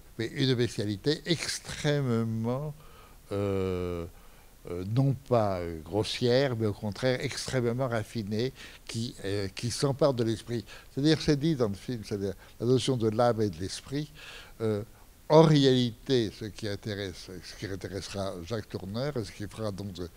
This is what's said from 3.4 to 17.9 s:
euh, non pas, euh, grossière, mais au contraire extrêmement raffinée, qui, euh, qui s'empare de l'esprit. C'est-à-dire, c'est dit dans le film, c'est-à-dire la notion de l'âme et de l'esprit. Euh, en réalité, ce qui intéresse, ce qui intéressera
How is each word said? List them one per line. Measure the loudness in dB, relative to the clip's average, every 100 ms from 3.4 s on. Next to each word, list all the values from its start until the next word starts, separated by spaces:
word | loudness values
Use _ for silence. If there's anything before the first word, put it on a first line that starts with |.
| 0 0 0 -2 -2 -4 -6 -12 -20 -20 -20 -18 -10
euh, | -8 -2
non | 2 2 0 0
pas, | 2 2 0
euh, | -4 -6
grossière, | -4 -2 0 0 4 4 4 2
mais | 0
au |
contraire | -2 -4 -2 0 0
extrêmement | -2 -6 -4 0 0 0 0
raffinée, | -2 -2 -4 -4 -2 -2 -4 -16 -18 -10
qui, | -6 -6 -6
euh, | -4 -4 -4
qui | -4 -6
s'empare | 0 0 4 2
de | 4
l'esprit. | 0 -2 -4 -6 -6 -14 -12
C'est-à-dire, | 0 2 4
c'est | 4 2
dit | 2
dans | 2 2
le |
film, | 0 -6 -8
c'est-à-dire | -4 -4 -4 -6 -12 -4
la | 2
notion | 4 4 2
de | 2
l'âme | 4 4 4
et | 0
de | -2
l'esprit. | -6 -8 -8 -6 -6 -10 -16 -16 -16 -4
Euh, | -2 0 -4 -14 -20 -12 6
en | 10
réalité, | 10 10 8 6 4 -2 0 2 2 -2
ce |
qui | -10 -6 -6
intéresse, | -6 -6 -6 -6 -8 -14 -14
ce | -14 -12
qui | -8
intéressera | -8 -6